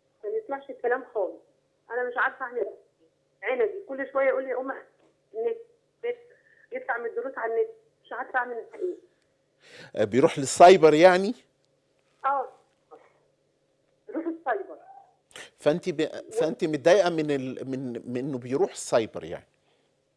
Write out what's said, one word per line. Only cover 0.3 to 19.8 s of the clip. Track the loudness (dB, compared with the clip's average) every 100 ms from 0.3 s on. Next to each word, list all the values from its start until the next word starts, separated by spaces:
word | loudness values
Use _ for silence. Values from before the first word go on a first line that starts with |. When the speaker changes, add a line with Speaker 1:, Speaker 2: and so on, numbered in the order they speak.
| -6 -6 -8 -10
Speaker 1:
الكلام | -6 -2 -2 -4
خالص. | -6 -6 -8 _ _ _ _ -10
أنا | -6 -4
مش | -2
عارفة | -2 -4 -8
أعمل | -6
إيه. | -6 -8 _ _ _ _ _ _
عندي | -6 -2 -2 -4 -10
كل | -8 -4
شوية | 0 0
يقول | 0
لي | -4
يا | -6
أم | -6 -10 -16 _ _ _ _
النت، | -6 -4 -6 -12 _ _ _ -8 -8 -14 _ _ _ _
يطلع | -10 -6 -6
من | -6
الدروس | -6 -8 -6
على | -4
النت، | -2 -4 -6 _ _ -14
مش |
عارفة | -12 -6 -4
أعمل | -4 -8 -12 -8
إيه. | -8 -8 -16 _ _ _ _ _ -20 -20 -8 -4
Speaker 2:
آه، |
بيروح | 0 4 2 2
للسايبر | -2 10 10 12 8
يعني؟ | 8 8 6 0 -6 _ _ _ _ _ _ _ _ -4
Speaker 1:
آه. | -4 -6 -14 _ _ _ -20 _ _ _ _ _ _ _ _ _ _ -12
بيروح | -8 -8
السايبر. | -6 -6 -6 -8 -18 -20 -20 -20 _ _ -20 -20 _
Speaker 2:
فأنت | -2 0 -2
ب-، | -4
Speaker 1:
و- | -4 -6 -6
Speaker 2:
فأنت | -2 -2 -2
متضايقة | -4 2 6 6 4
من | 0 -2
ال-، | -2 -4 -8 -8
من، | -8 -8 -10 -8
من | -6
إنه | -6 -8
بيروح | -4 -2 -2
السايبر | -4 -2 0 0 -6
يعني؟ | -12 -14 -16 _ _ _